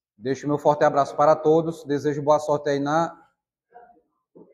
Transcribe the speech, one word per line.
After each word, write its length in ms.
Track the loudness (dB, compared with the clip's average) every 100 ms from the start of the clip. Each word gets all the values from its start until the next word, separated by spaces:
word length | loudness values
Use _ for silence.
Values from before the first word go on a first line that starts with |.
| _ _
Deixo 320 | -8 -6 -4
meu 80 | 0
forte 280 | 2 2
abraço 300 | 2 2 -2
para 220 | 0 2 4
todos. 480 | 4 2 0 -8
Desejo 380 | -6 -4 -2 -4
boa 160 | 0 0
sorte 320 | 2 -4 -2
aí 80 | -4
na, 440 | -2 -2 -4 -8 _ _ _ _ _ -20 -20 _ _ _ _ -20 -20